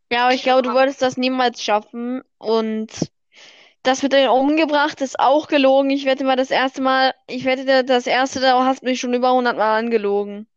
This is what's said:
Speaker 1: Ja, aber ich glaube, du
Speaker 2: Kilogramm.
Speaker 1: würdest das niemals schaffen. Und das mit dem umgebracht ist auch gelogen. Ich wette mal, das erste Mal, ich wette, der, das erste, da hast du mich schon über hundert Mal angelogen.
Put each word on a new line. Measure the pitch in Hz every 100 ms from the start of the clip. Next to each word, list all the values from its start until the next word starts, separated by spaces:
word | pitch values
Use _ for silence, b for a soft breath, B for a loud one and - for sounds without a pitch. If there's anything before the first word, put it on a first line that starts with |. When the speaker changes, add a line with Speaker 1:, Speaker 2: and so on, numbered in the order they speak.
| _
Speaker 1:
Ja, | 240
aber | 247
ich | 254
glaube, | 262 262
du | 254
Speaker 2:
Kilogramm. | 247
Speaker 1:
würdest | 269 277
das | 262 254
niemals | 254 254 247 233
schaffen. | - 208 208 233 240 254 - _
Und | - 226 220 220 220 - - _ _ B B B B _
das | 254 262
mit | 269
dem | 277 262
umgebracht | 254 277 311 311 294 302 -
ist | 269 -
auch | 240 294 -
gelogen. | 302 269 269 277
Ich | 277
wette | 269 269
mal, | 269 262
das | 262
erste | 185 262 277
Mal, | 262 262 262 - -
ich | 254
wette, | 262 262
der, | 262 262
das | 254 247 247
erste, | 247 269 269
da | 262 254
hast | 262 262
du | 240
mich | 247
schon | 247
über | 247 254
hundert | 254 247 175
Mal | 214 220
angelogen. | 233 226 202 202 202 202 220